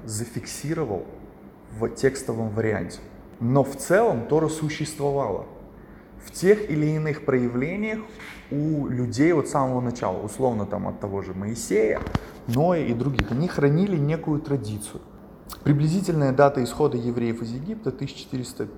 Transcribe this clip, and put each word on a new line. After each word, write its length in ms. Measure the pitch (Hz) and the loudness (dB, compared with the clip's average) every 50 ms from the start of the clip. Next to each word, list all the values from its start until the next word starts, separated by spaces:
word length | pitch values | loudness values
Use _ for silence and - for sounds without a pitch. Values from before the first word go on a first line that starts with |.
| - | -10
зафиксировал 1000 | 117 107 107 117 117 - 120 - - - - - 143 160 165 156 117 101 87 - - - - - - - - - - - - - - - 110 | -8 -6 -6 -6 -6 -8 -10 -8 -8 -10 -8 -6 -4 -4 -2 -2 -2 -2 -4 -4 -8 -12 -16 -16 -18 -18 -20 -20 -20 -20 -20 -18 -12 -6 -2
в 100 | 113 117 | -2 -2
текстовом 600 | - - - 135 131 - - - 117 113 113 110 | 0 2 2 2 2 0 -4 -4 -4 -2 -2 -2
варианте. 500 | 101 113 113 110 107 95 95 - - - - - - - - - - - | 0 0 2 2 2 0 -2 -4 -8 -12 -14 -16 -18 -20 -20 -16 -8 -2
Но 240 | 117 117 131 143 131 | 2 4 6 6 4
в 120 | 139 - | 4 0
целом 520 | - - - 175 202 233 226 170 117 110 | -4 0 4 6 6 6 6 4 2 0
Тора 220 | - 143 156 160 151 | 2 4 4 4 2
существовала 960 | 156 - 156 151 151 - 151 143 - - 139 143 139 139 135 110 95 - - - - - - - - - - - - - - - - - - | 0 -2 -4 -4 -2 -4 -6 -6 -4 -2 -2 0 0 0 0 0 -2 -4 -6 -10 -14 -18 -18 -18 -20 -20 -20 -20 -20 -20 -20 -20 -20 -18 -18
в 80 | - | -14
тех 380 | - - 165 185 208 208 208 - | -6 2 6 6 6 6 4 0
или 160 | 156 151 151 | 0 2 2
иных 400 | 151 156 156 156 156 143 - - | 2 2 0 0 -2 -2 -2 0
проявлениях 760 | - 131 127 123 120 117 123 135 156 180 202 214 220 220 220 220 - - - - - - - - - | 2 4 4 4 2 0 0 -2 -2 -2 -2 -2 -2 -4 -4 -8 -10 -14 -16 -16 -16 -16 -16 -10 -6
у 360 | - 143 151 160 156 147 139 | -2 0 0 0 0 0 0
людей 460 | - 127 120 123 117 107 117 147 170 175 | 0 0 0 -2 0 2 4 4 6 6
от 140 | 151 131 | 4 2
самого 340 | - - 147 135 131 127 123 | 2 2 2 2 2 2 0
начала. 400 | 123 120 117 - - 101 92 90 | 0 -2 -2 -2 -2 -2 -2 -2
Условно, 440 | - 107 - - 131 127 117 107 101 | -4 -6 -2 0 2 2 2 0 -2
там, 220 | 95 98 95 95 | -2 -4 -4 -4
от 120 | 95 95 - | -4 -4 -4
того 220 | - 101 98 98 | -6 -4 -4 -4
же 120 | 92 95 92 | -4 -6 -6
Моисея, 680 | 92 98 104 117 - - - - 214 220 214 - - - - - - - - - - - | -6 -6 -6 -6 -6 -2 0 2 2 4 2 2 0 -2 -4 -4 -6 -6 -8 -18 -12 -6
Ноя 380 | - 117 131 156 180 180 165 147 | -2 0 2 4 4 4 2 2
и 80 | - 120 | 0 0
других. 380 | 117 127 143 135 117 104 104 | 0 0 0 0 -2 -2 -2
Они 160 | 117 123 165 | -2 -2 -2
хранили 500 | 180 - - - 143 143 160 190 208 190 | -2 0 2 4 4 4 4 2 2 2
некую 420 | 156 143 143 160 160 - 165 151 139 | 0 0 0 0 -2 -2 -2 -2 -2
традицию. 640 | - - 143 135 104 104 107 101 - - - - - - - - - - - - - - - - - | -2 -2 -2 -2 -2 -4 -6 -6 -8 -10 -12 -14 -14 -16 -20 -20 -20 -20 -20 -20 -16 -16 -10 -2 2
Приблизительная 720 | - 151 139 151 156 160 202 185 185 165 156 143 135 127 | 4 4 4 4 2 2 2 0 0 2 2 2 4 6
дата 300 | 131 143 139 139 139 123 | 8 8 6 6 4 0
исхода 340 | 117 - - 151 143 - | 0 0 2 2 2 2
евреев 440 | 123 117 120 117 120 120 117 113 113 | 0 -2 -2 0 0 0 0 -2 -2
из 100 | 117 113 | -4 -6
Египта — 400 | 117 131 147 190 220 214 - 139 | -6 -6 -6 -8 -8 -6 -4 -6
тысяча 280 | 123 - 139 135 - - | -4 -4 -6 -8 -8 -10
четыреста — 480 | - - - 131 123 - - - 110 101 - | -12 -8 -6 -6 -6 -6 -8 -8 -8 -8 -10